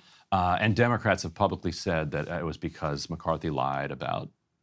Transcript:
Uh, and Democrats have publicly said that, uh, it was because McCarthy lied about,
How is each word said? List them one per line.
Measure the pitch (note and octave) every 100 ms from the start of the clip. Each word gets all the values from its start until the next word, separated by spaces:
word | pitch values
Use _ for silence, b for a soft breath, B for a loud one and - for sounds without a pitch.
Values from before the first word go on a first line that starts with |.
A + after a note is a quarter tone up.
| b b b
Uh, | F#2+ F2+ F2+
and | A2 G#2
Democrats | A#2+ A2+ A2 F#2
have | F2
publicly | - G2 - F2+
said | D#2+ G2 D#2+ D#2
that, | D2+ D#2
uh, |
it | F2
was | E2+ -
because | E2 - D#2+ D2 -
McCarthy | D#2+ E2+ D#2+ E2
lied | C#2 C2+ C#2 C#2
about, | C2 - - - _ _ _